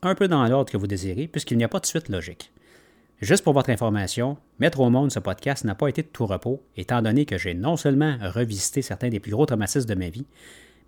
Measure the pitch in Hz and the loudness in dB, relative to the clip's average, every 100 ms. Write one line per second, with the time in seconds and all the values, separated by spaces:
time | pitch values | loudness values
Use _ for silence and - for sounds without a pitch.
0 | 180 190 196 156 117 135 135 104 101 98 | -2 2 2 4 4 4 2 -2 -2 -4
1 | 95 92 160 147 - 117 113 190 - 160 | -4 -6 -6 -6 0 2 2 0 -2 -4
2 | 160 95 85 - - _ _ - _ _ | -4 -6 -6 -14 -20 _ _ -20 _ _
3 | _ - 101 196 165 139 127 117 113 104 | _ -6 2 4 4 2 2 0 2 0
4 | 95 - 127 143 _ - 135 135 123 127 | -2 -2 -4 -4 _ 0 0 4 4 4
5 | 143 113 98 92 139 139 110 95 143 127 | 2 0 -4 -4 -4 -2 -2 0 0 0
6 | 160 - 113 92 120 139 _ - 90 120 | -6 -4 -2 -2 -4 -6 _ -10 -2 2
7 | 113 123 147 98 98 87 123 165 143 135 | 4 2 2 -2 -2 -2 -2 0 2 4
8 | 156 131 98 117 120 98 - 143 127 98 | 2 0 -2 -2 -2 -2 -4 -4 -4 -4
9 | 123 107 - 107 147 113 101 147 113 95 | -2 -2 -2 0 2 0 0 -2 0 -2
10 | 90 107 139 _ - - - _ | -4 -8 -14 _ -20 -20 -20 _